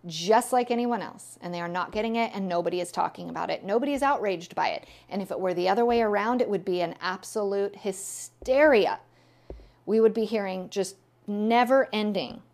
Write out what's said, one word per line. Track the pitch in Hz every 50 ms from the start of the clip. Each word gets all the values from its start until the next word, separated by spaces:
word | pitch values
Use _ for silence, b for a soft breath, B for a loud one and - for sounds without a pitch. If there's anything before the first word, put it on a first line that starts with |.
| -
just | 175 160 160 170 180 214 233 247 - -
like | 247 247 247
anyone | 247 233 240 240 240 208
else. | 175 - - - - - - -
And | - 175 175
they | 175 170
are |
not | 170 175 180 175 - -
getting | 214 220 226 226
it, | 233 233 220 -
and | 202 190
nobody | 185 175 170 170 175 170 180 175
is | 175 -
talking | 185 170 165 - - 175 170
about | 165 160 165 170
it. | 165 - -
Nobody | 185 202 233 254 294 285
is | 269 285
outraged | 277 285 214 196 208 190 165 175 - -
by | - 160 113
it. | 80 - - B B B B B
And | - 202 190
if | 185
it | 180 -
were | 185 185 180
the | 170 175 185
other | 190 220 240
way | 233 240 233 226
around, | 214 208 202 202 226 247 254 233
it | -
would | 208 185 180
be | - 180 180 170
an | 165 - -
absolute | - 180 185 196 - - - 220 208 202 196 202 196 202 202
hysteria. | 202 - 208 190 - - - - - - - _ _ - - 262 269 302 311 277 220 185 - - - - B B B B B B B B B B B B B B B B
We | - 202 226
would | 220 226 202
be | 220 220
hearing | 202 226 220 202 190 185 185 185 190
just | - 202 190 185 - _ _ _ _ _ _
never | - 208 202 214 220 233 240 247 233 262 269 262 -
ending | - 214 214 214 208 180 143 117 - - - _